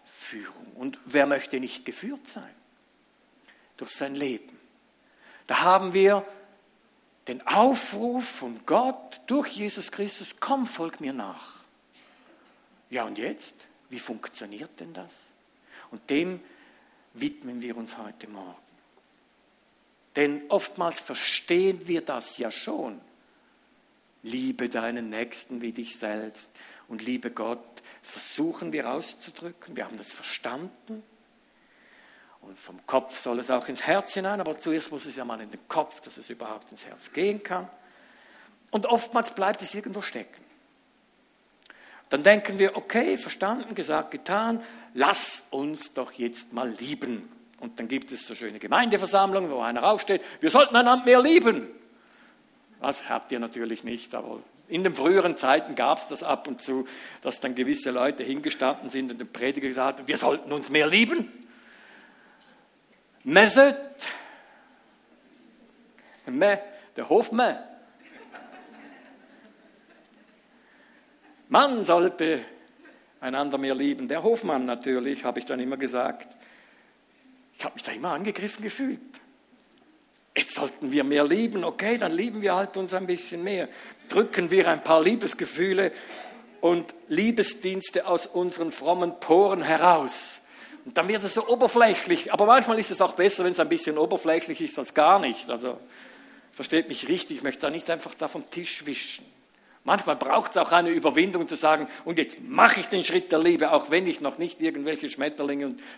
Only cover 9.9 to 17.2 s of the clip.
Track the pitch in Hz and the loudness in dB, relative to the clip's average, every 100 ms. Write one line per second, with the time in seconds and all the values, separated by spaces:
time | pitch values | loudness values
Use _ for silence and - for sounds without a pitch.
9.9 | - 202 - 185 - - 269 240 - 165 | -8 -8 -8 -14 -10 -2 -2 -2 -6 -8
10.9 | - 143 135 98 90 - - _ _ _ | -8 -8 -8 -10 -14 -18 -20 _ _ _
11.9 | _ _ _ _ _ _ _ _ _ _ | _ _ _ _ _ _ _ _ _ _
12.9 | 123 110 104 131 - - - - _ _ | -6 -6 -6 -8 -8 -14 -18 -20 _ _
13.9 | 123 - 113 - - 104 104 151 - 165 | -12 -10 -12 -12 -14 -14 -14 -16 -16 -16
14.9 | 165 175 - _ _ _ _ _ - - | -16 -18 -20 _ _ _ _ _ -20 -20
15.9 | 113 - 143 175 180 - - _ _ _ | -16 -4 -2 -2 -6 -16 -20 _ _ _
16.9 | _ _ 117 | _ _ -8